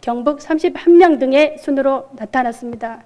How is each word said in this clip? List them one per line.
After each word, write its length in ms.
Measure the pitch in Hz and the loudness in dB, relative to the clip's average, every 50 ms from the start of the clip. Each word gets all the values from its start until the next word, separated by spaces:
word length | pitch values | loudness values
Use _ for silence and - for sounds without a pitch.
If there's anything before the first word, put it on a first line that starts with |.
경북 400 | - - 240 240 240 285 294 285 | -6 -6 -6 -4 -2 -4 -4 -4
삼십한 560 | - - 320 311 311 359 - - - 339 349 339 | -6 -4 -4 -2 -2 -2 -4 -2 2 4 6 6
명 220 | 370 349 311 247 | 8 6 4 2
등의 380 | 269 262 262 277 302 294 302 - | 0 0 2 2 2 2 0 -8
순으로 480 | - - 285 269 269 269 269 262 - - - 247 | -6 -4 -4 -2 0 -2 -2 -2 -6 -12 -16 -16
나타났습니다. 840 | 220 208 - 269 254 240 233 240 - 240 233 226 226 226 226 226 - | -16 -6 -4 -2 -2 -2 -6 -8 -12 -14 -12 -10 -12 -12 -12 -14 -20